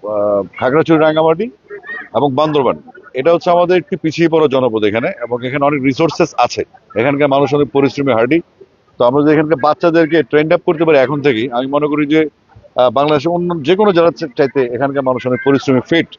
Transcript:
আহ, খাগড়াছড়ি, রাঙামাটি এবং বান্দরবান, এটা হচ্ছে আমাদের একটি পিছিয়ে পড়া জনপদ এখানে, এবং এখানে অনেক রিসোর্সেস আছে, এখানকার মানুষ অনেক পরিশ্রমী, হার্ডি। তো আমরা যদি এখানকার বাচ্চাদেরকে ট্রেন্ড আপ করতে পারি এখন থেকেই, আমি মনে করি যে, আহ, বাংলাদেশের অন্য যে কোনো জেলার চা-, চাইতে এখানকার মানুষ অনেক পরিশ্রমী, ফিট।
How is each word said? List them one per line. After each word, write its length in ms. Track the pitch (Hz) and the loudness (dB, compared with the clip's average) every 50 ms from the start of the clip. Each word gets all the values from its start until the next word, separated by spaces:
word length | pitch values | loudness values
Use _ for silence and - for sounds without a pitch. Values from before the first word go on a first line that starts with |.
| - 104 107 | -10 -6 -4
আহ, 280 | 104 104 104 104 101 98 90 - - | -2 -2 0 0 -2 -4 -6 -8 -4
খাগড়াছড়ি, 400 | 113 127 127 156 156 147 165 156 | -2 0 0 0 2 2 2 2
রাঙামাটি 440 | 156 156 156 156 156 160 165 165 214 247 - _ _ _ - - - - - - - - - 110 | 2 2 2 2 0 0 0 -2 -4 -10 -10 _ _ _ -20 -20 -14 -14 -14 -14 -14 -6 -4 -2
এবং 120 | 131 143 131 131 | -2 0 0 0
বান্দরবান, 380 | 151 156 151 147 131 113 85 76 - - - - - - _ 127 | -2 0 0 0 0 0 -2 -4 -8 -20 -20 -20 -20 -14 _ -2
এটা 100 | 135 160 170 | 0 2 2
হচ্ছে 160 | 170 - 180 175 | 2 2 0 2
আমাদের 200 | 175 175 170 180 180 | 2 2 2 2 0
একটি 140 | 160 - - - - | 0 -4 -10 -6 -6
পিছিয়ে 280 | 160 147 - 170 165 156 | -6 -2 0 -2 0 2
পড়া 140 | 160 156 151 123 | 2 2 2 2
জনপদ 280 | 135 127 127 110 110 104 104 | 2 0 0 -2 0 -2 0
এখানে, 200 | 98 113 127 170 196 120 120 | -2 0 -4 -4 -6 -8 -8
এবং 120 | 117 120 123 120 127 | -8 -6 -6 -6 -6
এখানে 160 | 123 147 143 143 | -4 -2 0 0
অনেক 100 | 151 147 127 139 | 0 0 -2 -2
রিসোর্সেস 420 | 131 - 165 165 - - 175 151 - - 120 | 0 0 0 -2 0 -2 -4 -4 0 -2 -2
আছে, 160 | 123 - - 90 _ _ - _ _ - 104 | -2 -2 -6 -8 _ _ -20 _ _ -4 -2
এখানকার 340 | 117 139 139 139 135 143 135 | 0 0 0 0 0 2 2
মানুষ 140 | 139 143 131 139 147 | 2 0 0 0 0
অনেক 100 | 147 127 _ | -2 0 _
পরিশ্রমী, 360 | 139 139 139 - - 139 139 123 110 | 0 0 0 0 -2 -2 0 2 2
হার্ডি। 220 | 113 123 151 165 170 _ _ _ - _ _ _ _ _ _ _ | 2 2 0 -2 -2 _ _ _ -20 _ _ _ _ _ _ _
তো 40 | 127 120 | 0 2
আমরা 120 | 131 147 | 2 2
যদি 100 | 147 147 156 | 2 2 2
এখানকার 300 | 147 156 151 160 147 120 | 2 2 0 -2 -2 0
বাচ্চাদেরকে 520 | 147 151 _ - 170 160 170 165 151 160 165 147 - | -2 -2 _ 0 0 2 2 0 2 2 0 0 2
ট্রেন্ড 180 | - 151 151 160 170 | 0 0 2 2 0
আপ 60 | 175 - - | -2 0 -2
করতে 160 | 175 151 170 160 | -2 0 2 2
পারি 100 | 156 139 131 | 4 4 4
এখন 140 | 123 151 147 131 | 2 0 -2 0
থেকেই, 220 | 147 131 107 113 139 120 120 | 0 0 0 -2 -4 -4 -4
আমি 100 | 131 135 139 | -4 -2 -2
মনে 120 | 147 147 147 | -2 -2 -2
করি 120 | 143 147 151 143 151 | -2 -2 -2 0 0
যে, 80 | 156 156 147 _ _ _ _ _ - _ - _ - | 0 0 0 _ _ _ _ _ -20 _ -12 _ 0
আহ, 100 | 127 127 107 131 | 0 0 2 0
বাংলাদেশের 340 | 143 151 151 143 127 165 175 | 0 2 0 0 0 -2 -2
অন্য 140 | 175 175 175 175 170 139 131 | -2 -2 -4 -4 -4 0 0
যে 60 | 180 190 | 2 2
কোনো 120 | 214 208 190 | 2 2 4
জেলার 200 | 170 170 170 165 - | 4 2 2 0 -2
চা-, 140 | 170 147 - - | -10 -10 -2 -2
চাইতে 240 | 147 135 - 143 131 123 123 | -2 0 0 -2 -2 -2 -2
এখানকার 320 | 113 135 139 139 139 135 127 | -4 -4 -2 -2 -2 -2 -2
মানুষ 120 | 127 123 - 127 | -2 -2 -2 -2
অনেক 100 | 127 123 - 139 | -4 -2 2 2
পরিশ্রমী, 340 | 139 135 - - 131 127 113 - | 2 2 2 2 0 0 0 0
ফিট। 200 | 170 165 156 - - | 0 0 0 -2 -8